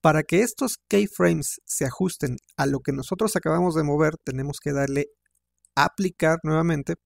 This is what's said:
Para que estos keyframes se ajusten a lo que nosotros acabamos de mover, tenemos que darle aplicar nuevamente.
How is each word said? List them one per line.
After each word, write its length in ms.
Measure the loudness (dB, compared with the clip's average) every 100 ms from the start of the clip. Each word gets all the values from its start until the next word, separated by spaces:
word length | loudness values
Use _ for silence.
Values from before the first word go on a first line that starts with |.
Para 240 | 4 2
que 160 | 2 2
estos 380 | 2 0 -6 -6 _
keyframes 720 | 0 0 2 2 2 -4 -10
se 200 | -8 -4
ajusten 540 | -4 -2 -4 -2 -6 -6 _ -4
a 100 | -2
lo 140 | -2
que 120 | -4
nosotros 440 | -6 -6 -2 0 0
acabamos 380 | 0 2 2
de 100 | 0
mover, 320 | 0 2 0 0
tenemos 340 | -8 -6 -6 -6
que 120 | -4
darle 340 | -2 0 -2 -4 _ _ _ _ _ _ 0
aplicar 640 | 0 2 -6 0 2 2
nuevamente. 540 | 0 0 0 -2 -4 -8